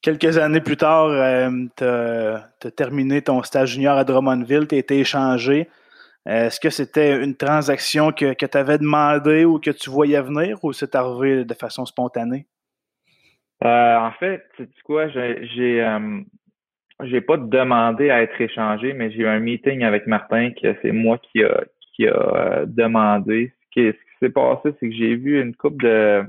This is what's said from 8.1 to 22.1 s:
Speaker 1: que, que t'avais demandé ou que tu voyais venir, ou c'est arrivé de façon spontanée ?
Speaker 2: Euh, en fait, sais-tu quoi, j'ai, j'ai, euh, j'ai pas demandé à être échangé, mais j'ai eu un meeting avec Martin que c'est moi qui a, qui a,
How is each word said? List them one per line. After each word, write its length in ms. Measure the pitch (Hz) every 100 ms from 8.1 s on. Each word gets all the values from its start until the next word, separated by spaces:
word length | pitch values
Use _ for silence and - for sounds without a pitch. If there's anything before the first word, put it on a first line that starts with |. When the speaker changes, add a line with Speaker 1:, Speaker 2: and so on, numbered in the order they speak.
Speaker 1:
que, 220 | 151 143
que 120 | 127 139
t'avais 320 | 139 135 151
demandé 680 | 151 151 147 147 143 156
ou 140 | 165 156
que 140 | 156
tu 180 | 139 -
voyais 320 | 135 147 147
venir, 400 | 131 147 180 208
ou 100 | 156
c'est 220 | 135 139
arrivé 500 | 135 127 123 135 131
de 100 | 117
façon 300 | 120 117 - 127
spontanée ? 600 | - 123 120 117 131 147 _ _ _ _ _ _ _ _ _ _ _
Speaker 2:
Euh, 320 | 117 120 120 117
en 160 | 113
fait, 320 | - 180 190 _ -
sais-tu 260 | 123 _
quoi, 240 | - 151 156
j'ai, 360 | 135 120 117 117 117
j'ai, 260 | 123 117
euh, 380 | 113 107 107 101 98 _ _ _ _ _ _ _
j'ai 180 | 131 127
pas 160 | - 160
demandé 720 | 117 127 127 120 117 113 143
à 120 | 123
être 180 | 113 -
échangé, 520 | 113 - 110 107 123
mais 180 | 135 113
j'ai 120 | 107
eu 40 | 110
un 140 | 107
meeting 420 | 117 120 - 135
avec 240 | 117 104 113
Martin 460 | 107 - 113 120
que 240 | 117 107 104
c'est 100 | 113
moi 260 | 110 113 117
qui 240 | _ 113
a, 220 | 107 - - _ _ -
qui 100 |
a, 60 | 107